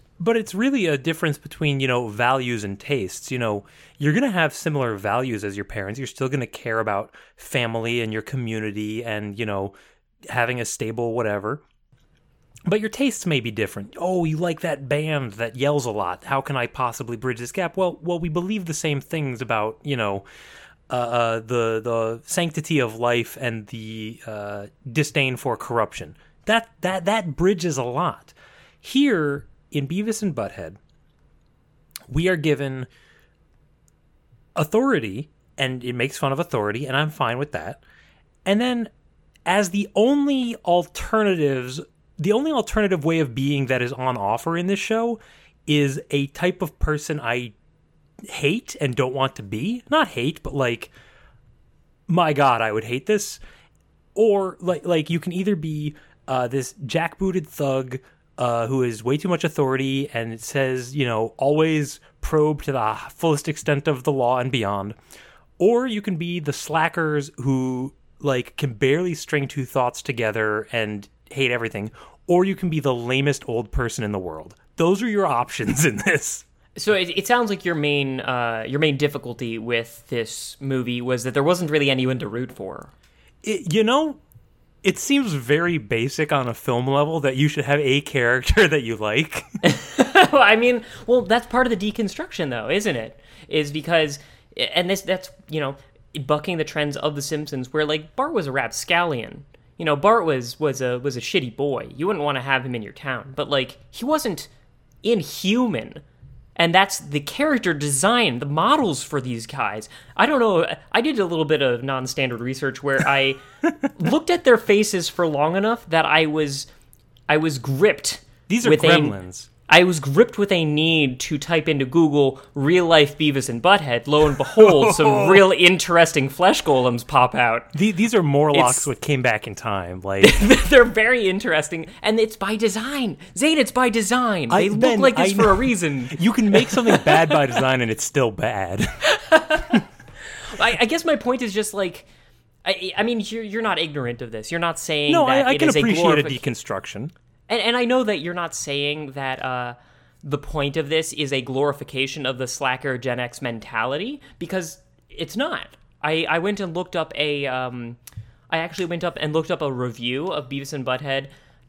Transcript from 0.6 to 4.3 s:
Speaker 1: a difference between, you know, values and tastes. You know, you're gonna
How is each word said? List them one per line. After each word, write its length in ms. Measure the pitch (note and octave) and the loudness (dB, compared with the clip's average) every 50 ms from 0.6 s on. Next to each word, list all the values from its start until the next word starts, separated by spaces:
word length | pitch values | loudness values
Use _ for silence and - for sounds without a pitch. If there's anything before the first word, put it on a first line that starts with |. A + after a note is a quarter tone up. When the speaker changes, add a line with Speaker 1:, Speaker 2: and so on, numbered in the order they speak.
| A#3 C#4 C#4 C4 F#3 | 0 0 0 0 0
Speaker 1:
a 140 | E3 D3 C#3 | 0 0 0
difference 400 | B2 D#3+ D#3+ - - D#3 C#3+ - | -2 -4 -2 -2 -2 -2 -2 -4
between, 420 | - - - - D#3+ D3 C#3 C3+ | -8 -16 -8 -2 -2 0 0 0
you 80 | C3+ B2+ | 0 0
know, 200 | B2+ B2 B2 A2 | 0 0 0 -2
values 560 | G#2 G#2+ A#2+ B2 C3+ C3+ B2+ A#2+ A#2+ G#2+ G#2 | -2 0 2 2 2 2 0 -2 -4 -4 -4
and 140 | G2 G2 G2 | -6 -8 -10
tastes. 520 | - - C#3+ B2+ G2 F2+ - - - - | -6 -4 -2 -2 -2 -6 -8 -12 -10 -8
You 80 | C3 B2 | -6 -4
know, 260 | A#2+ A2 G#2 G2+ - - _ - - - _ | -2 -2 -2 -4 -6 -12 _ -20 -20 -20 _
you're 160 | _ C#3+ D3 D3+ | _ -2 0 2
gonna 180 | A3 C#4 C4 | 2 0 0